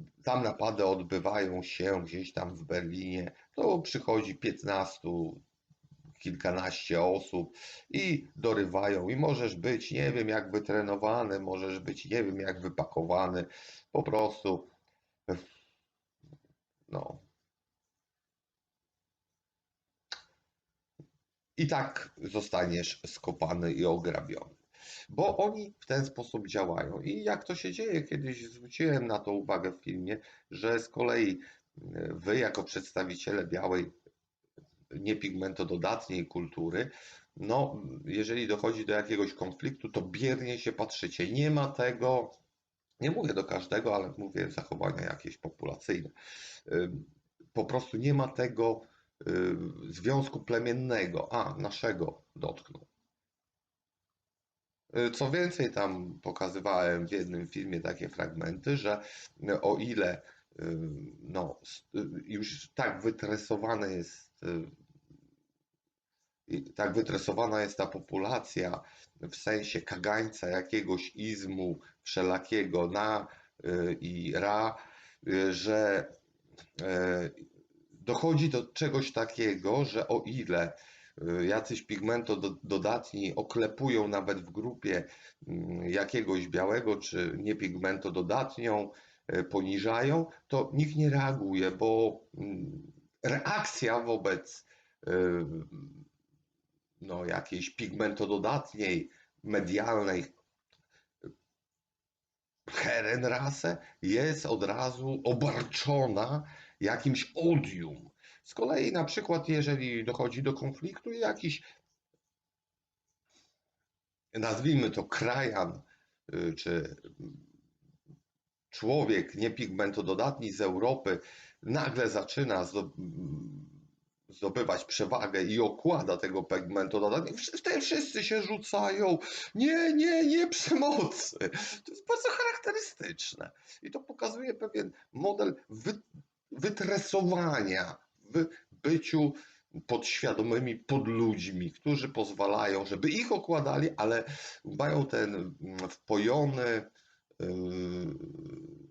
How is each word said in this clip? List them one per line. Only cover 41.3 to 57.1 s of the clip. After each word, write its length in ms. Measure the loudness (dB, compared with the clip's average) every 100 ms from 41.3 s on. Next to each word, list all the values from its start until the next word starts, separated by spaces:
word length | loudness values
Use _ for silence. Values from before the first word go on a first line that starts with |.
Nie 180 | 2 4
ma 180 | 4 2
tego, 640 | 2 0 2 2 2 0 -12 _ _ _ _ _ -2
nie 100 | 0
mówię 240 | 2 0
do 100 | 0
każdego, 500 | 0 -4 0 0 2
ale 180 | 2 0 -6
mówię 320 | -6 -4 -2
zachowania 520 | -4 -6 -2 -2 0
jakieś 360 | -4 -6 -10 -10
populacyjne. 720 | -12 -6 -6 -6 -2 -4 -4 -14 -20 -16 -16 -16 -2
Ym, 320 | 0 0 -4 -12 _ _ _ -6
po 120 | -2
prostu 320 | 0 -2 -2 0
nie 180 | 4
ma 140 | 4 2
tego, 520 | 0 -2 2 2 2 -6 _ _ _ -2
y, 280 | 0 2 0 -4 -8 -12
związku 500 | -2 2 2 0 -6
plemiennego. 920 | -2 0 0 -2 0 0 0 -2 -2
A, 240 | -2 -2 -4
naszego 640 | -6 -2 -2 0 -4 -6 _ -8
dotknął. 500 | -8 -8 -14 -20 -20 _ _ _ _ _ _ _ _ _ _ _ _ _ _ _ _ _ _ _ _ 0
Y, 120 | 2
co 200 | 2 0
więcej, 400 | 2 0 0 -2
tam 500 | 0 0 -2 -6 -8
pokazywałem 880 | -8 -4 -4 -2 2 4 4 2
w 40 | 0